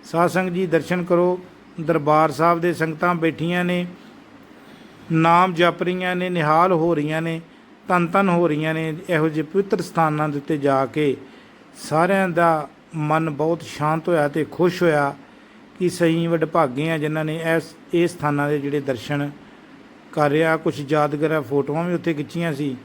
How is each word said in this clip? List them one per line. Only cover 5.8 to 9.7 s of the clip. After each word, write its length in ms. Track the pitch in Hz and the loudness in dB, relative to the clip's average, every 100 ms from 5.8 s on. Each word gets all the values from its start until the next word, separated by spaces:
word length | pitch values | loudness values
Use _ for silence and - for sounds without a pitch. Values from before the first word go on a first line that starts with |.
ਰਹੀਆਂ 320 | 175 185 185 180 | -4 -2 -2 -2
ਨੇ, 140 | 180 | -2
ਨਿਹਾਲ 420 | 180 151 156 180 | -2 2 4 4
ਹੋ 240 | 175 165 160 | 4 2 0
ਰਹੀਆਂ 260 | 151 156 | -2 -4
ਨੇ, 200 | 165 165 165 - - - - | -4 -6 -10 -20 -20 -20 -2
ਧੰਨ 200 | 180 170 | 0 2
ਧੰਨ 220 | 185 196 | 2 2
ਹੋ 180 | 175 170 | 4 2
ਰਹੀਆਂ 260 | 151 156 | 2 0
ਨੇ। 240 | 160 160 156 - | -2 -4 -6 -2
ਇਹੋ 200 | 165 160 | 0 2
ਜਿਹੇ 180 | 156 147 | 0 -2
ਪਵਿੱਤਰ 280 | 190 196 | -2 0